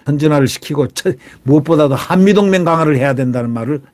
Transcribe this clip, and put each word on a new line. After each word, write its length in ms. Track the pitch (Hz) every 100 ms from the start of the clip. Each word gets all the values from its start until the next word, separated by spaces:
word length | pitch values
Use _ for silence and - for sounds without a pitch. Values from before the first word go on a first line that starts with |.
| -
선진화를 420 | 147 151 147 131
시키고 420 | - - 143 127
처-, 240 | - - 139 - -
무엇보다도 520 | 127 151 143 160 147 131
한미동맹 720 | - 185 190 202 202 190 170
강화를 320 | 165 156 139
해야 180 | 139 131
된다는 340 | 131 123 120
말을 320 | 117 113 147 143